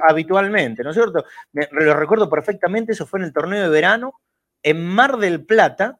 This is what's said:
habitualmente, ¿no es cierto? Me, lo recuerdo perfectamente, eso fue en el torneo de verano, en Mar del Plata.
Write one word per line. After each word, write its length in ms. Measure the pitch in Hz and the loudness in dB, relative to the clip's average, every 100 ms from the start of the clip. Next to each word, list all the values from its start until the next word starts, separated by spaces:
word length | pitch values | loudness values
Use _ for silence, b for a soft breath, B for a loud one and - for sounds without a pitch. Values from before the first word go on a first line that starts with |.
| 160 | 2
habitualmente, 760 | 160 160 190 196 208 131 113 | 2 2 0 0 0 -2 -4
¿no 60 | 131 | -4
es 60 | 175 | -2
cierto? 280 | 226 170 B B - | 0 -2 B B -10
Me, 140 | 143 147 | -8 -4
lo 240 | 147 156 151 | 0 2 2
recuerdo 340 | 151 220 180 | 2 0 0
perfectamente, 600 | 151 - 202 175 214 226 | -2 -4 -4 -4 -2 -4
eso 160 | 214 156 | -6 -6
fue 120 | 196 | -6
en 60 | 175 | -6
el 80 | |
torneo 300 | 147 165 202 | -6 -4 -2
de 60 | 180 | 0
verano, 500 | 156 175 226 254 - _ _ _ _ | 2 2 0 -4 -14 _ _ _ _
en 240 | 151 160 170 | -2 -2 0
Mar 320 | 196 269 247 | 2 2 2
del 280 | 196 160 - | -2 -2 0
Plata. 540 | 220 160 - 214 254 | 2 2 0 -6 -6